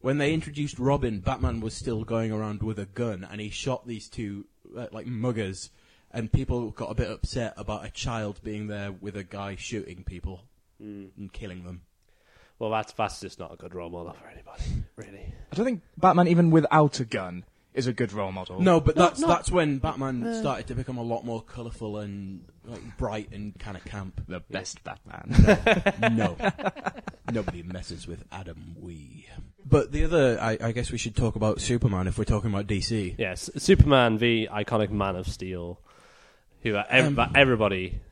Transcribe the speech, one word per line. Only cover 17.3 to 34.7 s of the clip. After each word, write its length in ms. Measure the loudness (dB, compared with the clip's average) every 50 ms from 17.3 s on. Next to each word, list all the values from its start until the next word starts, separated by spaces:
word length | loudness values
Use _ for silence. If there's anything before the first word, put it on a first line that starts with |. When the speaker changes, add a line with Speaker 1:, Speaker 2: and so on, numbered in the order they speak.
| -10 -12 -14 _ _ _ _ _ _
Speaker 3:
is 140 | -2 -2 -2
a 60 | 0
good 180 | 0 -2 -2
role 200 | -2 -4 -4 -4 -4
model. 260 | -8 -10 -8 -4 2
Speaker 1:
No, 220 | 6 6 6 6
but 140 | 6 4 6 6
Speaker 2:
No, 60 | 6
Speaker 1:
that's, 160 | 6 6 2
Speaker 2:
no. 80 | 4 4
Speaker 1:
that's 220 | 4 4 2 2
when 260 | 2 4 4 4 2 0
Batman 480 | -2 -4 -4 -2 -4 -4 -2 -4 -4
Speaker 2:
Uh. 140 | -4 -4 -2
Speaker 1:
started 280 | -2 -2 -2 -4 -6 -6
to 80 | -6
become 220 | -6 -6 -6 -6 -6
a 60 | -4
lot 200 | -4 -4 -4 -4
more 160 | -6 -6 -6
colourful 580 | -8 -10 -12 -12 -10 -10 -10 -10 -8 -8 -6 -8
and, 440 | -8 -8 -8 -10 -10 -10 -12 -14 -16 -20 -20 _ _
like, 160 | -16 -16 -14 -14 -16 -8 -6
bright 340 | -6 -4 -4 -6 -8 -10
and 260 | -12 -12 -12 -12 -12 -12
kinda 200 | -12 -12 -12 -12
camp. 400 | -12 -12 -10 -10 -10 -8 -10 -10 -10 -8
Speaker 3:
The 140 | -10 -12
best 420 | -12 _ -10 -10 -10 -10 -14 -14 _
Batman. 520 | -14 -14 -14 _ -18 -16 -16 -8 0 8 8 10 10 10 6 6 2 2 4 2 -2 0 2
Speaker 1:
No. 340 | 2 2 2 2 2 0 -2 0
<laughs> 0 |
No. 100 | -2 -2 -2 -2 -6 -6 -6 -4 -10 -10 -10 -8 -14 -16 -16 _ _ -6
Nobody 320 | -4 -4 -4 -4 -8 -8 -12
messes 440 | -10 -10 -10 -10 -10 -12 -12 -12 -12
with 160 | -14 -14 -14 _
Adam 440 | -14 -14 -14 -14 -14 -16 -16 -18 -16 -16
Wee. 480 | -14 -14 -14 -14 -16 -18 -18 -20 -20 -18 -16 -16 -16 -16 _ _ 2
But 260 | 4 4 4 4 2
the 120 | 0 2 2
other, 340 | 4 6 6 6 6 4 2
I, 160 | 0 -2 -2 0
I 100 | -2 -2
guess 200 | -2 -2 -4 -4
we 60 | -4 -6
should 180 | -6 -2 0
talk 200 | 0 0 2 0
about 260 | 2 0 0 0 0
Superman 460 | 0 0 0 2 4 2 2 2 0 -2
if 100 | -2 -2
we're 80 | 0
talking 240 | 0 0 0 2 0
about 180 | -2 -2 -2 -2
D 140 | -2 -2
C. 340 | -2 -2 -2 -2 -2 -4 -4 -4
Speaker 2:
Yes, 320 | -4 -4 -4 -6 -10 -10 -10 -4
Superman, 600 | 6 6 10 10 10 10 10 8 8 6 4 4
the 320 | 4 4 4 4 2 0
iconic 380 | -2 -4 -2 0